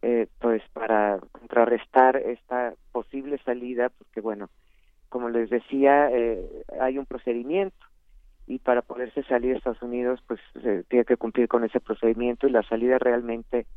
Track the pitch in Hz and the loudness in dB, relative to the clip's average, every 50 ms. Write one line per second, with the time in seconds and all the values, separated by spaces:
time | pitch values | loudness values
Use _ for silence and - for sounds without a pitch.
0 | - 120 120 117 110 - _ - - 120 117 107 - - - - - - 113 107 | 0 0 0 0 0 -2 _ -4 -2 0 0 0 -2 -8 -12 -10 -2 0 2 2
1 | 104 104 101 95 - - _ - - - - 120 117 117 120 110 - _ - 135 | 2 2 0 -2 -6 -14 _ -20 -16 -2 2 2 4 4 2 -2 -2 _ 4 6
2 | 127 131 131 135 - 110 120 - _ _ 127 123 123 120 92 _ _ - - 123 | 6 6 4 2 -2 -4 -6 -8 _ _ -6 -4 -4 -6 -8 _ _ -10 -8 -8
3 | 110 - - 139 135 143 143 131 _ - 120 123 123 123 127 120 120 127 _ _ | -8 -8 -12 -12 -8 -8 -8 -8 _ -6 -6 -6 -6 -8 -4 -2 -2 -2 _ _
4 | - _ _ 113 104 113 107 101 104 - _ _ _ _ _ _ _ _ _ _ | -20 _ _ -8 -8 -6 -8 -8 -12 -18 _ _ _ _ _ _ _ _ _ _
5 | _ _ - 127 123 117 117 117 117 104 120 120 - - 131 135 135 139 139 143 | _ _ -10 -8 -6 -4 -2 -2 -2 0 -2 -4 -4 -4 -2 4 6 6 6 6
6 | 147 143 127 123 117 117 113 92 - - - - - - - - 131 131 131 139 | 6 4 2 0 0 0 -2 -4 -8 -12 -14 -16 -16 -14 -6 -4 -4 -2 -2 -4
7 | 135 - - 120 - - 120 120 120 131 160 190 196 190 - _ _ _ _ _ | -8 -10 -12 -10 -6 -4 -4 -4 -4 -4 -2 -2 -2 -4 -6 _ _ _ _ _
8 | _ _ _ - _ - _ _ - - 127 131 - - 123 120 - _ - - | _ _ _ -20 _ -20 _ _ -12 -10 -10 -6 0 0 0 0 0 _ -8 -10
9 | 127 113 _ 147 139 - 131 120 120 127 131 - - 131 117 - - 120 120 123 | -10 -8 _ -10 -4 0 0 0 2 0 -2 -2 -2 -6 -6 -6 -8 -8 -6 -4
10 | 123 123 127 120 _ _ 120 104 - - - 123 123 123 101 90 - _ 127 123 | -2 -2 -4 -4 _ _ -10 -10 -10 -18 -20 -6 -2 -2 -2 -2 -2 _ 2 2
11 | 117 - 127 - - 113 107 - 120 113 - 120 117 110 - - - - 110 - | 4 4 2 0 0 -4 0 0 2 4 2 2 0 2 -2 -2 -2 -2 -6 0
12 | - 117 113 110 123 123 120 - - 139 127 117 104 - 113 113 117 123 127 127 | 2 0 2 2 0 -2 -2 0 0 2 2 2 2 2 -2 0 2 2 2 2
13 | 123 127 120 120 120 117 113 117 113 - - 120 117 - - | 2 2 0 0 -2 -4 -8 -8 -8 -4 -4 -4 -4 -6 -14